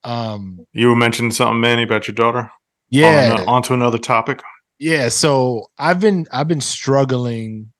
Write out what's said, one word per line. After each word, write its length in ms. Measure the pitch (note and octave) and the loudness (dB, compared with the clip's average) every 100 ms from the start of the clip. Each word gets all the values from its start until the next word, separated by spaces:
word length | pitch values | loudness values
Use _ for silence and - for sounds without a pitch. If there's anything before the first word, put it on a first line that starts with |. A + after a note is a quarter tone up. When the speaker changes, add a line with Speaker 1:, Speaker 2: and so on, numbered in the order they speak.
Speaker 1:
Um, 600 | A#2+ A#2+ A2+ G#2 G2 F#2 - | -8 -8 -8 -10 -12 -16 -14
Speaker 2:
You 160 | - A#2+ | 0 2
were 80 | A#2 | 4
mentioning 340 | A#2 A#2 A#2+ | 2 0 -4
something, 300 | G#2+ A#2+ A2+ | 0 0 2
Manny, 240 | A#2 A#2+ | 2 2
about 240 | A2+ A2 - | 0 -2 -2
your 60 | |
daughter? 360 | G#2+ A#2 A#2+ A2 - _ _ _ | 0 0 0 -8 -16 _ _ _
Speaker 1:
Yeah. 420 | C3 D#3+ D3+ B2 | 4 6 6 4
Speaker 2:
On 60 | A2+ | 0
ano-, 60 | F#2+ | 2
onto 280 | B2 B2 | 0 2
another 240 | B2+ B2 A#2 | 0 2 0
topic. 440 | A#2 A#2 A#2 C3 - - _ _ | 0 0 0 -8 -12 -20 _ _
Speaker 1:
Yeah. 300 | D#3 D#3 A#2+ | -2 0 0
So 580 | - D#3 C#3 B2+ A#2 - - | 0 2 2 0 -4 -10 -6
I've 220 | D3+ F3+ | -2 2
been, 260 | G#3 F#3 D#3+ | 2 0 -4
I've 160 | B2+ D3+ | -4 -2
been 120 | D#3 | -2
struggling 1120 | - - - C3+ C3+ B2+ B2 A#2 A2 A2 A2 | -4 -6 0 0 2 -2 -4 -6 -8 -12 -16